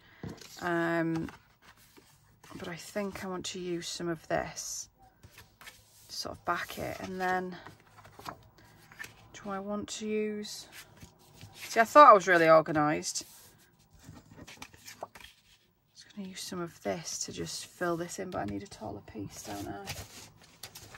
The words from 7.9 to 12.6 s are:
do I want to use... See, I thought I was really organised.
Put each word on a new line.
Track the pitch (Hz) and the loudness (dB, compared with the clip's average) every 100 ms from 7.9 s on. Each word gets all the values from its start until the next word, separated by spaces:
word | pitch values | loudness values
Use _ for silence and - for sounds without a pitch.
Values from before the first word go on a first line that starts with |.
| - - - - - - - - - - - - - - | -20 -20 -18 -16 -16 -18 -20 -20 -20 -20 -16 -16 -18 -20
do | - 202 | -14 -8
I | 196 | -6
want | 202 208 - | -4 -6 -6
to | - 214 | -6 -2
use... | 214 214 208 214 - - - - - - - - - - | -2 -2 -4 -8 -12 -14 -18 -20 -20 -20 -20 -20 -20 -20
See, | - - 226 | -14 -2 4
I | 226 | 8
thought | 294 285 | 12 12
I | |
was | 208 180 | 12 10
really | 175 160 | 6 10
organised. | 160 | 8